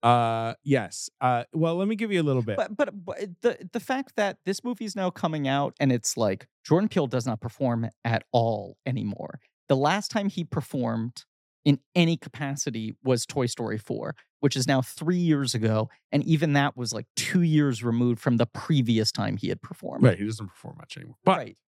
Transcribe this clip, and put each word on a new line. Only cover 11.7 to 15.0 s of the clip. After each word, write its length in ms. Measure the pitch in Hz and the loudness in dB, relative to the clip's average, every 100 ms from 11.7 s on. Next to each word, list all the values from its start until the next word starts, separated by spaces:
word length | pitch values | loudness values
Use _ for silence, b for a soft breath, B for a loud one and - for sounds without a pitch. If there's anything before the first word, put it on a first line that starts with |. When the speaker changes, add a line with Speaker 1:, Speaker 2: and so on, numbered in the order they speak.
| 139 _ - | 2 _ 2
Speaker 2:
any 200 | 165 165 | 4 2
capacity 800 | - - 143 139 - 113 110 - | -4 -8 -6 -4 -6 -4 -8 -4
was 220 | 131 123 - | 0 0 0
Toy 220 | - 123 | -2 -2
Story 300 | - 113 107 | -2 -4 -4
four, 360 | - 113 - - b _ | -6 -8 -8 -10 b _
which 160 | 143 135 | 0 0
is 120 | 127 | 2
now 140 | 135 | 2
three 340 | 131 - | 0 -4